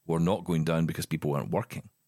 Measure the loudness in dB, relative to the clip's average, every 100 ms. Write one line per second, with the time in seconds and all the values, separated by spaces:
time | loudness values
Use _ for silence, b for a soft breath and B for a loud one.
0 | -2 2 2 2 0 0 2 2 2 -2
1 | -4 -2 -2 -2 0 -2 -4 -10 -14 _